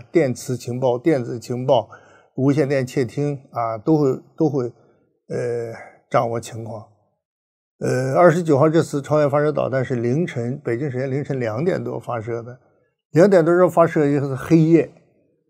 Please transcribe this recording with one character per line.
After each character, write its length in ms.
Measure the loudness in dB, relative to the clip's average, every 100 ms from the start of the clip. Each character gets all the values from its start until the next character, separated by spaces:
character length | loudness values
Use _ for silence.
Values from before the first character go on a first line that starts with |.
| -2
电 220 | 0 0
磁 240 | -2 -6 -8
情 220 | -6 -4
报、 180 | -2 0
电 260 | 0 0
子 160 | -2 -10
情 240 | -8 -6
报、 240 | 0 0 0 -12 _ _ _ -2
无 140 | 0
线 160 | 2 0
电 160 | 0
窃 220 | -2 -2 -4
听 340 | -4 -6 -6 _
啊， 260 | -8 -6 -4
都 220 | 0 2
会， 200 | 2 -2 -6 -2
都 140 | -2
会， 160 | -2 -6 -8 _ _ _ _ -10
呃， 480 | -8 -6 -6 -8 -12 -18 _ _
掌 180 | 0 0
握 80 | -4
情 240 | -8 -14
况。 240 | -14 -14 -18 _ _ _ _ _ _ _ _ -8
呃， 360 | -4 -2 0 4
二 160 | 6
十 100 | 6
九 160 | 2 4
号 120 | 4
这 120 | 2
次 200 | 0 -4
朝 180 | -2 0
鲜 100 | 2
发 100 | 2
射 120 | 0
导 180 | 0 -2
弹 140 | -2
是 120 | -2 -2
凌 300 | -2 -2 -2
晨， 320 | -4 -6 -6
北 140 | -6 -4
京 120 | -4
时 80 | -6
间 140 | -4
凌 120 | -6
晨 140 | -4 -4
两 260 | -4 -4 -2
点 180 | -4
多 160 | -6 -10
发 200 | -8 -8
射 220 | -6 -10
的， 160 | -10 -20 _ _ _ _ _
两 180 | 4 6
点 140 | 6
多 120 | 4 4
钟 140 | 4
发 160 | 4 2
射 220 | 2 0
以 100 | 0
后 120 | -2
是 60 | -6
黑 220 | 2 4
夜， 340 | 6 4 2 -6 _ _ _ _ _